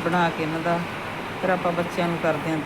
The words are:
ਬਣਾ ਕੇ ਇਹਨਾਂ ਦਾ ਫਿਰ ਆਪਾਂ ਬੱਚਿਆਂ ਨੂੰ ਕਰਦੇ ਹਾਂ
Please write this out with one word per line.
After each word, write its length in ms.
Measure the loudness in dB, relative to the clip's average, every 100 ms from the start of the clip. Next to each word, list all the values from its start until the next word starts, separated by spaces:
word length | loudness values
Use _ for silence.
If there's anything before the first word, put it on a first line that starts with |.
ਬਣਾ 240 | 4 2 2 0
ਕੇ 40 |
ਇਹਨਾਂ 180 | -2 0
ਦਾ 180 | 0 0 0 -6 -6 -6 -6 -2
ਫਿਰ 100 | 0
ਆਪਾਂ 220 | 2 2
ਬੱਚਿਆਂ 360 | 0 0 0 0
ਨੂੰ 100 | 2
ਕਰਦੇ 280 | 0 0 0
ਹਾਂ 80 | -2